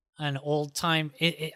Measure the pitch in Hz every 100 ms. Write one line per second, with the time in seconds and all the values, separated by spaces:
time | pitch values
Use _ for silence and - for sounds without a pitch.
0 | _ - 147 139 147 151 147 - 170 160
1 | 151 - 170 165 156